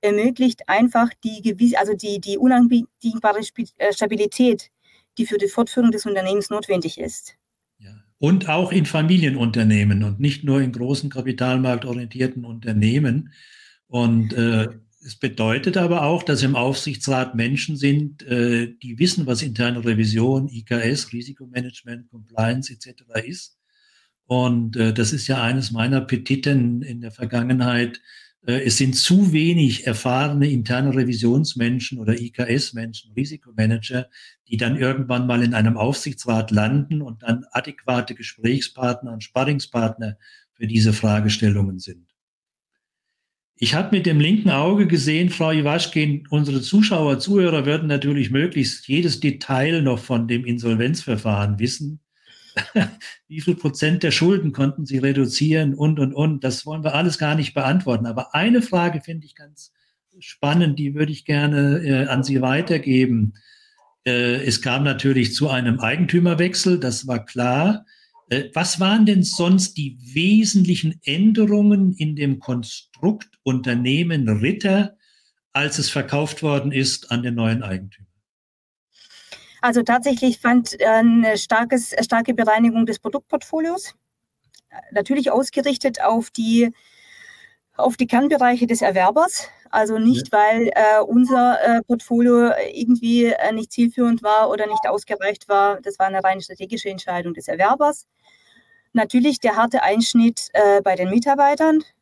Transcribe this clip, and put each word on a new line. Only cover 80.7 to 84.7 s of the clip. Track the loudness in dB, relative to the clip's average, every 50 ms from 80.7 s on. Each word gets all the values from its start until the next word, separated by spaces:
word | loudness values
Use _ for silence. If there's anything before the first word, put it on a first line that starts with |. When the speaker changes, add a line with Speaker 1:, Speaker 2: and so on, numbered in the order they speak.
| -4 0
Speaker 1:
äh, | 2
eine | 4 4 6 6 6 6 6 4 4 0
starkes, | -2 -2 0 0 0 0 2 0 -2 -2 -2 -4 -4
starke | -2 0 0 0 0 0
Bereinigung | 0 0 2 2 4 4 4 4 4 2 0
des | 0 -2 -6
Produktportfolios, | _ -6 -6 -6 _ _ -6 -6 -4 -4 -4 -4 -2 -2 -4 -6 -8 -12 -18 _ _ _ _ _ _ _ _ _ _ _ _ -20 _ _